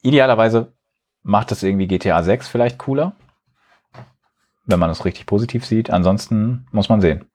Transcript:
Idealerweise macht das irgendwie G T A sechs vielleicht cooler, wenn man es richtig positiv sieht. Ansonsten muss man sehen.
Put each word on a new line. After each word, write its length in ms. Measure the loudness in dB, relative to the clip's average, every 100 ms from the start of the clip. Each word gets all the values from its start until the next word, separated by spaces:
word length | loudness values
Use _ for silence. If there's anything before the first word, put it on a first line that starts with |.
Idealerweise 680 | 4 4 4 4 4 2 -2 _ _ _ _ _
macht 260 | -2 -2 -2
das 140 | -4
irgendwie 240 | -2 -2 -2
G 100 | -2
T 140 | 0
A 100 | 0
sechs 260 | 0 -2 -2
vielleicht 300 | -2 -2 -2
cooler, 360 | -6 -4 -4 -8 _ _ _ _ _ _ _ -20 -20 _ _ _ _ _ -2
wenn 140 | 0
man 120 | 0
es 140 | -2 -6
richtig 200 | -8 -4
positiv 400 | -2 -2 -6 -2
sieht. 240 | -2 0
Ansonsten 800 | 0 2 0 -2 -2 -2 -4 -4
muss 160 | -4 0
man 140 | 2
sehen. 240 | 2 0 -8